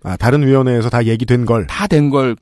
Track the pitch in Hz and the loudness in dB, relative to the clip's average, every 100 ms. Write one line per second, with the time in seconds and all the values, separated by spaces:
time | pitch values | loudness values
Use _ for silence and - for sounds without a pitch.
0 | - 92 117 147 135 135 127 120 113 120 | -10 -4 0 2 4 2 2 0 0 -2
1 | 113 110 123 123 117 117 82 - 202 160 | 0 -2 0 0 0 -2 -2 -6 0 2
2 | 147 139 131 113 | 2 0 -2 -4